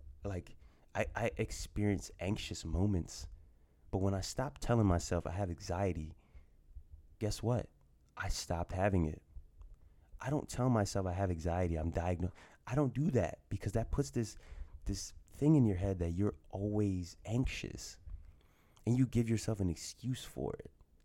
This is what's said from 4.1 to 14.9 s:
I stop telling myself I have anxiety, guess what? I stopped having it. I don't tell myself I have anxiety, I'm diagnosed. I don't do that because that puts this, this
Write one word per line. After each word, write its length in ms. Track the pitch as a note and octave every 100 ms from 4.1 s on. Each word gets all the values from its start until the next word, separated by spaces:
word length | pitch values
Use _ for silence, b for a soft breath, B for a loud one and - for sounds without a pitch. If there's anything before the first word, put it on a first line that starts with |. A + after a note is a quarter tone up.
I 60 | G2
stop 380 | - - C3 -
telling 280 | - A#2 G2+
myself 400 | F2 - F2 -
I 60 |
have 180 | F#2 G2
anxiety, 680 | E2+ - F2 G2 D#2+ D#2 E2 b b b b - - - - - -
guess 220 | G#2+ -
what? 240 | G#2+ A#2+ - _ _ _ _ -
I 100 | F#2+
stopped 440 | - - E2+ F2
having 320 | F2+ G2+ F#2+ D#2
it. 160 | - - - - - - - b b b -
I 100 | -
don't 200 | D3 -
tell 200 | - B2+
myself 360 | A2+ G2+ G2+ F#2+
I 80 |
have 160 | F2+ G2
anxiety, 460 | E2+ E2+ E2+ F2+ E2
I'm 160 | E2
diagnosed. 420 | F2 E2+ F2 F2 B B B -
I 80 | C3
don't 180 | C#3
do 180 | A#2+ D#3+
that 280 | B2 E2+ - _
because 220 | G2+ -
that 180 | A2+ A2+
puts 180 | - C#3
this, 280 | - A2 - B B B B
this 280 | -